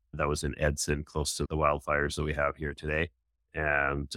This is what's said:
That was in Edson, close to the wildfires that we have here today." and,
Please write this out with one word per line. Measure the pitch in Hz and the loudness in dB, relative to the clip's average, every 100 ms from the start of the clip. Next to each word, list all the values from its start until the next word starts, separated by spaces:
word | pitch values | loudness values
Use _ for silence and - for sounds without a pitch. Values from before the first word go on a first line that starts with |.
| _ | _
That | 73 73 | -2 0
was | 73 | 0
in | 73 - | -2 0
Edson, | 76 73 - 73 | 0 2 0 -2
close | 76 78 71 - | -2 -2 -2 -2
to | 73 | -2
the | 78 | 2
wildfires | 76 73 - 73 73 78 | 2 2 2 0 2 0
that | |
we | 76 | -2
have | 73 71 - | 0 -2 -2
here | 76 | -6
today." | 69 76 76 82 - _ _ _ | -4 -2 0 -2 -6 _ _ _
and, | 80 76 71 69 71 71 | -2 0 2 2 -2 -4